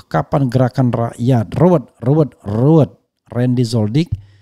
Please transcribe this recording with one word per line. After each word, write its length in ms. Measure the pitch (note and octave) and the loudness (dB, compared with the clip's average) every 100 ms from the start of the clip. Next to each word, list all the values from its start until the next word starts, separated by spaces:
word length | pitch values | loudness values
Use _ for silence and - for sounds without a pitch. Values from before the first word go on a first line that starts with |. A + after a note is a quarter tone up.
| - | -8
kapan 400 | D3+ D3 D#3 C3 | -6 -4 -2 0
gerakan 480 | B2 B2+ - B2 | 0 0 0 -2
rakyat? 560 | A#2 A#2 - A#2+ B2+ G#2+ | 0 -4 -4 0 0 0
Ruwet, 400 | - E3+ E3 A#2 _ | 0 2 2 -2 _
ruwet, 320 | A#2 D3+ C3+ - G2 | -2 0 0 -4 -8
ruwet." 480 | G#2+ C3+ D#3+ B2 - _ _ - | 0 2 4 2 -2 _ _ -10
Randy 400 | A#2+ B2+ B2 A#2 | -4 -2 0 0
Zoldik, 400 | A#2 G#2+ C3+ E3+ - - _ | -2 -2 -2 -4 -6 -10 _